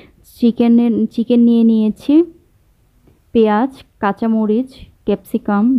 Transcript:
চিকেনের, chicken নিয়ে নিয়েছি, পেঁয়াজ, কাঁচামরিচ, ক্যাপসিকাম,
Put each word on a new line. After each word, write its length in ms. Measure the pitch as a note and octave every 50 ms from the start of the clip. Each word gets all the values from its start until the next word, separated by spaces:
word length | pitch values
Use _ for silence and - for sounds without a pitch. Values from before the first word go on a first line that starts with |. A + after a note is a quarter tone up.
| - _ _ _ _ _ -
চিকেনের, 560 | - A#3+ A#3 A3+ - A#3+ A#3 A#3 A#3 A#3+ A#3+ G#3+ G#3 A3 - -
chicken 260 | A#3 A3 - B3 A#3+ A#3 A#3
নিয়ে 160 | A#3 A#3 A#3
নিয়েছি, 500 | A3+ A3+ A3 G#3+ G#3+ G#3 - - - D4 D#4+ F4 E4 - _ _ _ _ _ _ _ _ _ _ _ _ _ _ _ _ _ _ _
পেঁয়াজ, 380 | - A#3 A3 G#3+ G#3 G#3+ B3+ C4 C4 - - _ _ -
কাঁচামরিচ, 680 | A3 G3 G3 - A#3 A3+ A3 A3 A3 G#3 G#3+ A#3+ C4 C4 - - - - _ _ -
ক্যাপসিকাম, 580 | G#3 G3+ G3+ _ - - A3 - - G3+ G3+ G#3+ B3 C4+